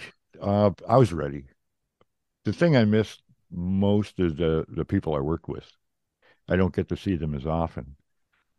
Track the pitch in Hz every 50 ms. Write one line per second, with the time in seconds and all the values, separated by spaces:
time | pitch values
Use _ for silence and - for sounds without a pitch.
0 | - - - _ _ _ _ - - 101 101 104 104 101 82 - - - 110 131
1 | 131 95 87 80 71 69 71 71 67 - _ _ _ _ _ _ _ _ _ _
2 | _ _ _ _ _ _ _ _ - 110 101 - 175 170 156 127 113 107 107 110
3 | 104 - - - _ _ _ _ _ _ - 87 87 90 95 95 101 101 104 104
4 | 101 - - - 92 85 78 69 85 80 80 80 - - - 80 78 - - 98
5 | - 80 78 71 67 73 82 78 _ - 67 - - - _ _ _ _ _ _
6 | _ _ _ _ _ _ _ _ _ - 85 90 95 87 - - 87 - 90 -
7 | - 101 95 78 78 78 73 69 64 78 78 82 82 82 - - 60 65 71 _
8 | _ _ _ _ _ _ _ _ _ _ _